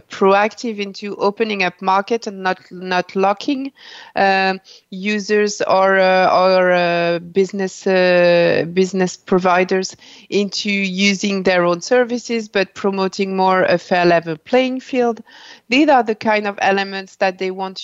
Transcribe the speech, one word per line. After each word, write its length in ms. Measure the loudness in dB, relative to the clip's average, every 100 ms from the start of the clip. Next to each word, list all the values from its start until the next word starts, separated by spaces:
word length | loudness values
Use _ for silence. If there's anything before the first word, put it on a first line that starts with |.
| -4
proactive 680 | 0 4 4 2 -2 -8 -6
into 380 | -8 -8 -10 -2
opening 480 | -2 -2 -4 -2
up 180 | -4 -4
market 460 | 0 0 0 -4 -6
and 160 | -6
not, 160 | -4 -4 -8
not 440 | -12 -4 -2 -2 0
locking, 560 | 0 0 -4 -6 -6 _ -20 -20 -8
um, 460 | -2 0 2 0 -2 -10 -20 -16
users 680 | -10 -4 -4 0 0 0 -2
or, 360 | 0 2 4 4
uh, 300 | 4 4 4
or, 400 | 4 4 4 4
uh, 480 | 2 0 0 -2 -4
business, 680 | -4 -2 -2 -2 -6 -4 0
uh, 760 | 2 4 4 4 4 4 2 0
business 440 | 0 0 0 -2 -4
providers 800 | -2 0 2 2 2 -2 -4 -12 -20 -20 -6
into 420 | -4 -2 -4 -4
using 720 | -2 -2 0 0 0 -2 -2
their 220 | 0 2
own 160 | 2 0
services, 680 | 0 0 0 -4 -6 -6 -4
but 240 | -4 -4
promoting 600 | -4 -4 -2 -4 -2 -4 0
more 280 | 2 2
a 120 | 2 0
fair 300 | 0 2 4
level 300 | 2 0 -10
playing 420 | -2 0 0 -4
field. 420 | -6 -2 -2 -2 -10 -20 -20 -16 -2
These 200 | 2 4
are 160 | 4
the 100 | 2
kind 320 | -2 0 0 -2
of 100 | -2
elements 540 | 0 0 -2 -8 -10 -4
that 220 | -2 -2
they 120 | -8
want 280 | -6 -8 -10